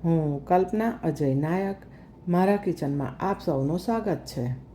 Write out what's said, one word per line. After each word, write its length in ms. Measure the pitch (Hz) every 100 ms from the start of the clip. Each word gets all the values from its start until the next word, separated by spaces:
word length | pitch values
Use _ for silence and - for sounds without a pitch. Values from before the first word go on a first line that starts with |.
હું 420 | 170 165 156 143 -
કલ્પના 480 | 180 185 220 226 233
અજય 320 | 165 147 143 135
નાયક. 400 | 151 180 196 196 - - - - 180
મારા 280 | 175 190 202
કિચનમાં 720 | 202 170 143 143 135 - 190
આપ 140 | 202
સૌનું 400 | - 139 139 175
સ્વાગત 380 | 208 226 220 143
છે. 380 | - - 123 127 -